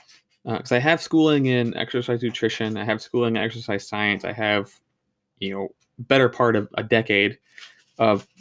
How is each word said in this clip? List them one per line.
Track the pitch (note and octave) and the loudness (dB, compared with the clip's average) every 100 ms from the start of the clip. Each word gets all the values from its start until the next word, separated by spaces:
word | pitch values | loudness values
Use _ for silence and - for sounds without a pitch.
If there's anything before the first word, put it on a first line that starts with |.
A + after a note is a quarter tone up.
| _ _ _ _ | _ _ _ _
Uh, | - A2+ | -8 -6
'cause | B2+ | 0
I | B2 | 0
have | C#3+ E3 | 2 0
schooling | - D#3+ D#3 D3 C3+ | 2 2 4 4 2
in | B2 A#2 - | 2 0 -2
exercise | A2+ B2 B2 A#2+ | -4 -4 -2 -2
nutrition. | A#2+ - A2 - A2 A2 | -2 -2 -2 -2 -4 -4
I | |
have | G#2+ A2 | -4 -4
schooling | - B2 A#2 | -2 0 0
in | A2 | 0
exercise | A2 A#2 A2+ G2+ - | -2 -6 -6 -6 -4
science. | G#2 G#2 G2+ | -2 -2 -2
I | F#2 | -4
have, | A2 G#2+ G#2 G2+ - _ _ _ _ _ - | -4 0 0 -2 -12 _ _ _ _ _ -10
you | G2 | -8
know, | G2 F#2+ _ _ - | -6 -10 _ _ -8
better | A#2+ C3+ B2 | 0 4 4
part | - A#2+ | 4 2
of | A2 G2+ | 2 0
a | - | -6
decade | A2 D3+ C3+ G2+ G#2 - _ - - _ _ - | 0 0 2 2 2 -2 _ -20 -20 _ _ 0
of | A2+ G2 - _ | 2 2 -2 _